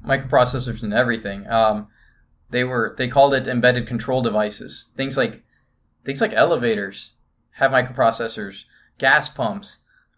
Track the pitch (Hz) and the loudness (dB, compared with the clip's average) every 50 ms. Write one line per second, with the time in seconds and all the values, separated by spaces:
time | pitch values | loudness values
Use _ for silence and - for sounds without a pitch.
0 | - - 135 135 135 - 151 131 123 123 - 127 - 123 107 - 113 104 104 117 | -4 -2 -2 -2 0 2 4 4 4 4 2 -2 -4 -6 -6 -6 -4 0 0 2
1 | 127 120 113 104 - 101 98 98 101 - 113 113 110 107 107 104 104 - _ _ | 2 2 0 -2 -4 -8 -8 -10 -6 -2 2 4 4 4 2 0 -6 -12 _ _
2 | _ _ _ _ _ _ _ _ _ _ 120 123 127 127 127 120 110 101 - - | _ _ _ _ _ _ _ _ _ _ -4 -4 -2 -2 -2 -2 -2 -4 -4 -4
3 | 127 120 - 139 139 143 139 131 - - 127 120 117 123 127 123 117 - 123 107 | -6 2 4 6 6 6 4 2 0 -2 0 2 4 4 2 2 -2 -4 -6 -6
4 | - - 131 131 120 113 104 107 107 107 - - 98 - - - - - _ - | -4 -2 -2 0 0 0 0 0 0 -2 -4 -8 -14 -14 -14 -16 -18 -14 _ -8
5 | 135 135 135 139 117 104 - - _ _ _ _ _ _ _ _ _ _ _ _ | -6 -4 -2 -2 -2 -2 -4 -10 _ _ _ _ _ _ _ _ _ _ _ _
6 | - 139 139 - 143 117 110 107 139 170 170 127 120 117 110 104 98 95 95 - | -10 -8 -2 0 -2 0 4 4 4 4 4 2 2 0 0 0 -4 -6 -10 -14
7 | - - _ _ _ _ _ _ _ _ _ - 139 131 131 127 123 - - 131 | -18 -18 _ _ _ _ _ _ _ _ _ 0 0 2 2 0 0 0 0 2
8 | 123 113 110 - 117 113 - 110 101 98 95 - - _ _ _ _ _ _ - | 2 2 2 0 -4 -6 -6 -8 -10 -12 -12 -16 -20 _ _ _ _ _ _ -2
9 | 135 131 143 151 147 - - - 123 110 98 101 - - - - _ _ _ _ | 2 2 2 2 2 -2 -6 -4 -4 -4 -4 -6 -12 -16 -18 -20 _ _ _ _
10 | _ _ _ | _ _ _